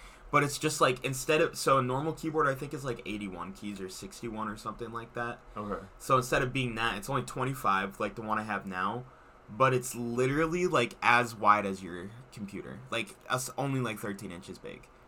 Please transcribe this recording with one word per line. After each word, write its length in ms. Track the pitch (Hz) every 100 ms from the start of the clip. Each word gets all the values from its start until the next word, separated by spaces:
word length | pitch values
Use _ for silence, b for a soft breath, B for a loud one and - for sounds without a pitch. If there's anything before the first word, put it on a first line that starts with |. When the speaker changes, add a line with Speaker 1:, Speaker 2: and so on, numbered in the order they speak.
| B B -
Speaker 1:
But 140 | 143
it's 140 | 143 -
just, 240 | 151 156
like, 220 | 147 127 135
instead 360 | 131 - 156
of, 140 | 160 -
so 220 | 147 135
a 40 |
normal 300 | 127 131 160
keyboard, 340 | - 160 156 143
I 80 | 135
think, 180 | 139
is, 100 | 143
like, 180 | 135 117 -
eighty-one 480 | 107 101 87 87
keys 260 | 95 104 98
or 80 | 92
sixty-one 600 | - 98 - 117 107 107
or 100 | 104
something 340 | 110 104 113
like 220 | 117 117
that. 260 | 123 120 117 - 107
Speaker 2:
Okay. 240 | 104 92 95 -
Speaker 1:
So 180 | - 131
instead 240 | 127 143
of 100 | 131
being 220 | 131 123 113
that, 220 | 117 104
it's 100 | 101
only 120 | 131
twenty-five, 760 | - 135 127 135 104 95 98 -
like 160 | 104 117
the 80 |
one 160 | 107 107
I 40 |
have 220 | 107 101 98
now. 380 | 92 98 120 131 B B B -
But 280 | 107 131 127
it's 180 | 127
literally, 720 | 117 120 120 131 143 160 180 180
like, 300 | 151 120 -
as 320 | 113 120 120 113
wide 320 | 104 104 98
as 160 | 95
your 260 | 92 87 98 120 -
computer. 480 | - 101 92 71 65 -
Like, 260 | 113 104 - -
us, 220 | 127 131 -
only, 200 | 139 135
like, 200 | 120 107
thirteen 320 | 110 98 98
inches 260 | 87 - 87
big. 300 | - - - -